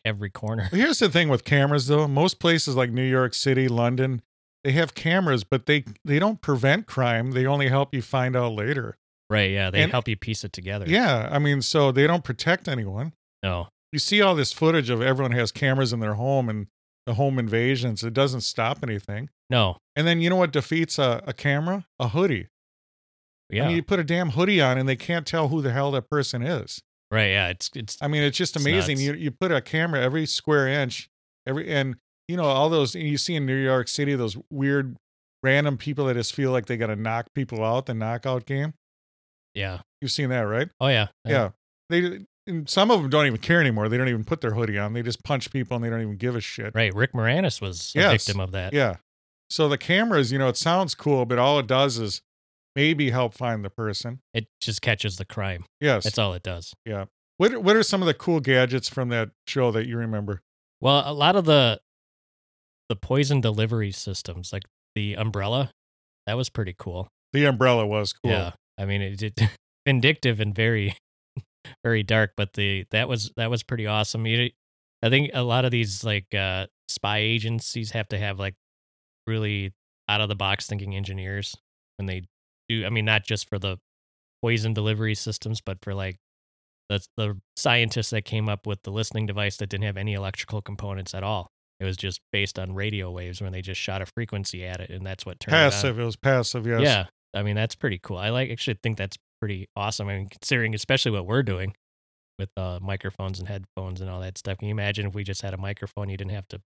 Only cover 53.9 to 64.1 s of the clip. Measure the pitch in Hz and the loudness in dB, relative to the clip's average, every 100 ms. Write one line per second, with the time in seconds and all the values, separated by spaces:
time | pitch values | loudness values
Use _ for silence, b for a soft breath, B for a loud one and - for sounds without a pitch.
53.9 | 101 120 127 _ 117 110 _ - 104 - | -4 -8 -12 _ -8 -8 _ -6 -2 0
54.9 | 107 107 90 95 - 98 87 - _ 147 | 0 -2 -6 -8 -6 -6 -6 -12 _ 2
55.9 | 110 104 120 101 90 92 87 - - 117 | 2 0 0 -2 -2 -8 -10 -12 -14 -8
56.9 | 101 95 _ _ - 214 247 196 220 214 | -8 -8 _ _ 0 2 4 4 4 4
57.9 | 190 175 - - 160 131 127 127 127 - | 2 2 0 0 0 4 4 4 0 -4
58.9 | - 123 117 110 - - 139 123 110 120 | -4 -2 -2 -4 -8 -6 0 2 2 -2
59.9 | 117 113 107 101 98 - _ _ _ 123 | -4 -2 -4 -4 -6 -10 _ _ _ 4
60.9 | 143 135 147 151 196 160 147 120 - _ | 4 2 2 4 6 6 8 6 2 _
61.9 | _ _ _ _ _ _ _ _ _ - | _ _ _ _ _ _ _ _ _ -8
62.9 | 110 - 135 139 143 113 107 110 117 101 | -6 0 2 4 4 4 2 0 0 -2
63.9 | - 101 | -4 -8